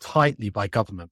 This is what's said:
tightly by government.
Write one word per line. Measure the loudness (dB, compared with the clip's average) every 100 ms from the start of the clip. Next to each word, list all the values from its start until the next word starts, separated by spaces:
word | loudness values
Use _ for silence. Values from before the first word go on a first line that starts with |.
tightly | -2 4 4 2 -4
by | -4 0
government. | 0 0 -4 -14